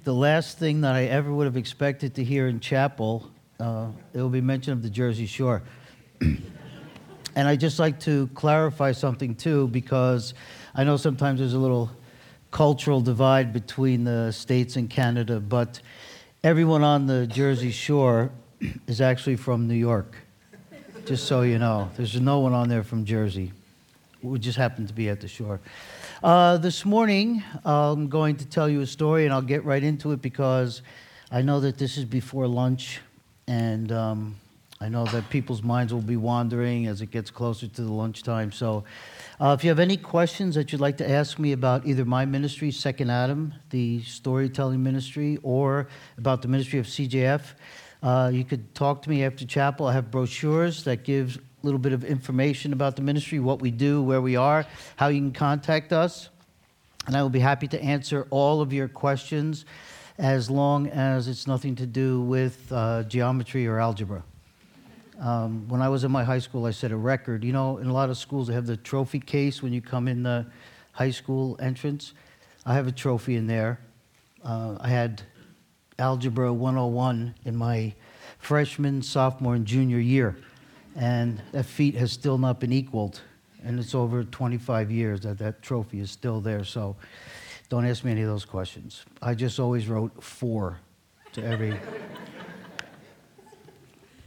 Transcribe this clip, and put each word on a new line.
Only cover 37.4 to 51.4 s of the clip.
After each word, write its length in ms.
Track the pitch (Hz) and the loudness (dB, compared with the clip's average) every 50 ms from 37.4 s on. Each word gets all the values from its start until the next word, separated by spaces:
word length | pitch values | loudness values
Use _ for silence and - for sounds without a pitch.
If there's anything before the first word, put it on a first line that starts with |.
| 120 117 113 113 120 | -4 -4 -4 -6 -8
to 160 | 101 - - | -10 -8 -6
the 100 | 117 110 | -6 -4
lunchtime. 600 | 107 107 110 110 104 - - 123 117 113 110 104 | -4 -2 -4 -4 -6 -6 -6 -4 -2 -2 -2 -4
So, 320 | 104 - 123 113 110 104 101 - - - - - - - - - - - | -6 -4 -2 -2 -2 -4 -6 -10 -16 -20 -20 -18 -18 -18 -20 -20 -6 0
uh, 160 | 147 139 143 131 | 4 4 4 4
if 60 | 156 | 4
you 60 | 170 | 4
have 100 | 160 151 | 4 6
any 160 | 175 185 202 | 4 4 4
questions 580 | - - - - 170 175 170 - - 196 185 151 | 0 -2 0 2 2 2 2 0 -2 -4 0 0
that 160 | 151 143 - | 0 -2 -2
you'd 100 | - 139 | -2 0
like 160 | 143 143 143 - | 0 0 0 0
to 120 | - - | 0 2
ask 300 | 139 143 147 147 - - | 2 2 2 0 -2 -2
me 140 | 151 143 139 | 0 0 0
about 340 | 127 131 127 123 135 131 147 | 2 2 2 2 2 2 0
either 160 | 135 127 127 | 0 0 2
my 220 | 120 127 127 135 | 2 2 2 2
ministry, 460 | 135 135 139 143 143 143 - 151 147 | 0 0 0 -2 -2 -4 -4 -4 -4
Second 380 | 135 - - 143 131 - 135 120 | -4 -2 -4 -4 -2 0 0 0
Adam, 440 | 120 123 123 131 143 147 160 151 151 - - - | 2 2 2 0 0 -2 -4 -6 -8 -12 -12 -6
the 320 | - 127 120 117 120 117 | -2 -2 0 0 -2 -4
storytelling 840 | 113 - - - - 135 127 131 135 131 131 - 135 131 131 131 131 | -6 -8 -14 -8 -4 -2 0 0 0 0 0 -2 -2 0 0 0 0
ministry, 560 | 135 131 135 127 131 - 147 147 147 151 147 - | 0 0 -2 -4 -6 -6 -4 -2 -2 -2 -4 -2
or 440 | 135 127 131 139 135 135 143 139 - - - - - - - | -2 0 2 2 2 0 0 -2 -4 -10 -18 -20 -20 -14 -4
about 240 | 113 135 131 127 | 0 0 0 0
the 80 | 127 123 | 0 0
ministry 280 | 131 135 131 131 147 135 | 0 0 0 -2 -2 -2
of 120 | 117 - | -2 -4
C 180 | - - 143 123 | -4 -4 -4 -2
J 180 | 127 135 127 | 0 2 2
F, 300 | 131 143 147 147 - - - - - - - - - - _ - | 2 2 0 -2 -8 -16 -20 -20 -20 -20 -20 -20 -20 -16 _ 0
uh, 260 | 127 127 131 127 127 127 | 2 2 4 4 2 2
you 100 | 127 127 | 0 0
could 320 | 131 143 120 107 - - | -2 -4 -6 -6 -12 -6
talk 260 | - 139 139 143 139 - | -2 0 0 0 -2 -2
to 60 | 151 | -2
me 140 | 156 139 135 | 0 0 0
after 220 | 135 131 - 135 | 0 -2 -6 -10
chapel. 420 | 120 - 143 139 143 139 - 151 127 | -4 0 2 2 2 2 0 0 2
I 60 | 127 | 2
have 180 | 135 120 110 | 0 0 0
brochures 720 | 120 131 127 120 - - - 151 151 165 170 175 160 - - | -2 -2 -2 -2 -4 -4 -2 0 2 2 2 0 -2 -4 -2
that 220 | 139 123 110 - | -2 -2 -2 -2
give 320 | - 139 139 131 127 123 | 0 0 0 0 -2 -6
a 280 | - | -8